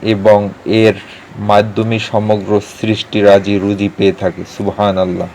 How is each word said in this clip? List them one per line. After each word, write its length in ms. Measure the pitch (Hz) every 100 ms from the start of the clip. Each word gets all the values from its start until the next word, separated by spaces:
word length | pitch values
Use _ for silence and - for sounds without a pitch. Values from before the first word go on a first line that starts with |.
এবং 480 | 107 107 101 104 101 - -
এর 280 | 107 110 101 - - - -
মাধ্যমে 600 | 104 104 110 104 113 113
সমগ্র 640 | - 113 107 107 98 104 - -
সৃষ্টিরাজি 800 | 110 107 - 110 101 98 98 101
রুজি 300 | 98 101 101 -
পেয়ে 140 | 98
থাকে। 320 | 90 95 90 90 -
সুবহানাল্লাহ। 720 | 101 95 101 92 92 90 90